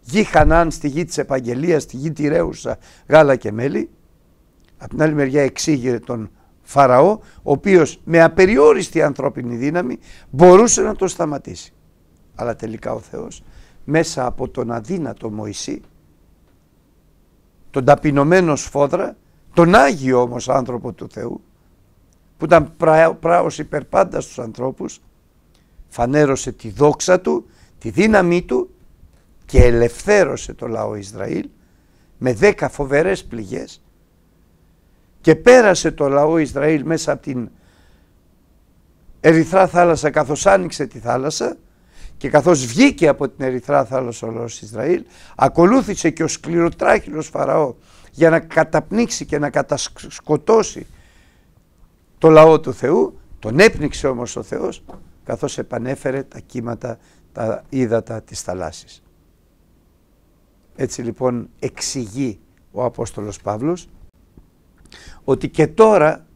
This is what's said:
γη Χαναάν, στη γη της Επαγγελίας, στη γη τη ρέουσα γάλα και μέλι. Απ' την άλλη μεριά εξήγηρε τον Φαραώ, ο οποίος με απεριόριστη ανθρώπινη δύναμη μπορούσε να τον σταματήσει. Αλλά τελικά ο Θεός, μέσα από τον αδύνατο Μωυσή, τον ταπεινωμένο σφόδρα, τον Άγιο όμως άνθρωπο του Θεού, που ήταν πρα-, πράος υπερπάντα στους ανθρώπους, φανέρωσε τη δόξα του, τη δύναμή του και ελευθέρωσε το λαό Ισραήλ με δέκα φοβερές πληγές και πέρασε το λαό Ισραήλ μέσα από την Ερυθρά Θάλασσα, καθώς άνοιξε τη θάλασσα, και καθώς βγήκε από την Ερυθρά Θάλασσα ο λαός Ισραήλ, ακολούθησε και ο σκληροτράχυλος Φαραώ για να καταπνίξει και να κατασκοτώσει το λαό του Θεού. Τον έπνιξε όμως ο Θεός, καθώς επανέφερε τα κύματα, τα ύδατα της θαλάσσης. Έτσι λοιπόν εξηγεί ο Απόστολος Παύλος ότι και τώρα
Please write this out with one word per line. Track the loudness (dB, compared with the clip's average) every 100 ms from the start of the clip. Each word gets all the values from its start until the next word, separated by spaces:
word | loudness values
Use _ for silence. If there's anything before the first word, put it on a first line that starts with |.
γη | -4 -2
Χαναάν, | 2 4 4 4 2
στη | -2 -6
γη | -6
της | -6 -6
Επαγγελίας, | -4 -4 -4 -4 0 -2
στη | -2 -10
γη | -10
τη | -4 -2
ρέουσα | -2 -4 -6 -10 -10 -12 _ _
γάλα | 4 6 2
και | -2
μέλι. | -6 -4 -4 -8 _ _ _ _ _ _ _ _ _
Απ' | -14
την | -2
άλλη | 0
μεριά | 0 0 0
εξήγηρε | 0 -2 -2 -2 -2 -4
τον | -6 -10 -10 _ _ _
Φαραώ, | _ 2 4 6 4 2 -8 -14
ο | -4
οποίος | -2 4 4 4 -4
με | -2 4
απεριόριστη | 4 4 2 6 4 4 -2 -2
ανθρώπινη | -2 -2 -6 -6 -10 -6
δύναμη | -4 -4 -6 -10 -14 -20 -14
μπορούσε | 6 8 8 6 2
να | -2
τον | -2 -6
σταματήσει. | -4 -6 -6 -12 -18 -20 _ _ _ _ _ _
Αλλά | -10 -8 -8
τελικά | -10 -10 -10
ο | -10
Θεός, | -12 -14 -14 -18 -20 -20 -20 _
μέσα | -4 -2 -2 -4 -6
από | -6 -10
τον | -8 -8
αδύνατο | -8 -8 -8 -8 -10 -12
Μωυσή, | -10 -10 -12 -12 -12 -14 _ _ _ _ _ _ _ _ _ _ _ _ _ _ _ _ _ -10
τον | -4
ταπεινωμένο | 2 4 4 0 4 4 2 -2
σφόδρα, | -4 -2 -2 -2 -6 -10 _ _ _
τον | 2 4
Άγιο | 6 4 0 0 0
όμως | 0 -4 -2
άνθρωπο | -2 -2 -8 -10
του | -14 -16
Θεού, | -12 -12 -12 _ _ _ _ _ _ _ _ _ _
που |
ήταν | 4 4 4 -2
πρα-, | 2 4 4
πράος | 2 0 0 0 -6
υπερπάντα | -8 -8 -2 0 0 -4
στους | -10 -12
ανθρώπους, | -14 -8 -10 -8 -14 -14 _ _ _ _ _ _ _ _ -20
φανέρωσε | -6 -2 2 2 0 -6
τη | -12 -16
δόξα | 0 0 0 0 0
του, | 0 -4 -6 _ _ _
τη | -8
δύναμή | 0 2 4 2 0
του | -2 -4 -4 _ _ _ -20 _ _ _
και | 0 6
ελευθέρωσε | 6 6 2 -2 0 2 2 -2 -10
το | -12 -8
λαό | -6 -6
Ισραήλ | -8 -14 -12 -8 -8 -8 _ _ _ _ _ _ _
με | -4
δέκα | 2 0 0 -6
φοβερές | -6 -2 0 0 -4
πληγές | -8 -14 -12 -12 -12 -18 _ _ _ _ _ _ _ _ _ _ _ _ _ _
και | 0
πέρασε | 4 6 6 6 2 -2
το | -2 0
λαό | 2 2 0
Ισραήλ | -2 -2 -2 -2
μέσα | -2 -4 -4
από | -6
την | -6 -10 -10 _ _ _ _ _ _ _ _ _ _ _ _ _ _ _ _ 0
Ερυθρά | 4 4 2 2 2
Θάλασσα, | 2 2 2 -2
καθώς | -2 -2 0 2
άνοιξε | 2 0 -8 -10
τη | -8
θάλασσα, | -6 -4 -4 -6 -8 -8 _ _ _ -20 -20 -12
και | 0
καθώς | 2 4 0 0
βγήκε | 2 2 4 0
από | 0 -4
την | -6
Ερυθρά | -6 -6 -2 -2
Θάλασσα | 0 -4 -6 -10 -10
ο |
λαός | -10 -12 -14
Ισραήλ, | -16 -8 -4 -4 -6 -20 -20 -2
ακολούθησε | 0 4 4 4 0 -4 -4
και | -2
ο | -6
σκληροτράχυλος | -6 -6 -2 -2 -2 0 0 -2 -12 -10
Φαραώ | -6 -2 -2 -2 -6 _ _ -20
για | 0 2
να | 2
καταπνίξει | -2 -2 0 -2 -4 -4 -4 -6
και | -8 -6
να | -4
κατασκοτώσει | -4 -4 -6 -8 -14 -20 -20 -6 -4 2 0 0 -8 -18 -20 _ _ _ _ _ _ _ _ _ _ _ _
το | 6
λαό | 8 8 6
του | 0
Θεού. | -6 -2 0 0 -4 -20 -14
Τον | -6 2
έπνιξε | 2 2 -8 -4 -6
όμως | -6 -8 -10
ο |
Θεός, | -10 -8 -8 -10 -20 -20 -20 _
καθώς | -12 -8 -8 -8
επανέφερε | -10 -8 -8 -8 -6 -8
τα | -10 -18
κύματα, | -14 -12 -10 -10 -10 -14 _ _ _
τα | -10 -6 -6 -8
ύδατα | -4 -2 -2 -4 -14
της | -14 -16
θαλάσσης. | -12 -8 -10 -12 -20 -20 _ _ _ _ _ _ _ _ _ _ _ _ _ _ _ _ _ -10
Έτσι | -8 -8
λοιπόν | -10 -4 -4 -4 -10 _
εξηγεί | -10 -8 -10 -10 -10 -6 -8 -8 _ _ _
ο | -6
Απόστολος | -6 -6 -12 -10 -12 -10
Παύλος | -8 -6 -6 -6 -10 -20 -20 _ _ _ _ _ _ _ _ -20 -20 -16
ότι | -4 -4 -4
και | -2 -2
τώρα | 4 4 6 2 -2 _